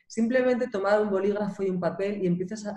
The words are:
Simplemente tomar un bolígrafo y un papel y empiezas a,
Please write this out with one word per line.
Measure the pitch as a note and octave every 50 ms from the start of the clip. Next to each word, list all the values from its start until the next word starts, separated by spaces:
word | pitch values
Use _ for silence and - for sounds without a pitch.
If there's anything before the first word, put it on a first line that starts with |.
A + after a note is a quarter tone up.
| _
Simplemente | - - A3+ A3+ A3+ B3+ B3+ B3+ B3+ B3 A3+ B3 -
tomar | - G3 G3 G3 G#3 G#3+
un | G#3+ G#3
bolígrafo | G3 F#3+ F#3+ G#3 G3+ G#3 G#3 F#3+ - - G3
y | F#3+
un | F#3 F3+
papel | F3 D#3+ - - G3 G3+ G#3+ G3+ F#3
y |
empiezas | F3 F3 F3+ F3+ - G#3+ G#3+ G#3
a, | G#3 G3+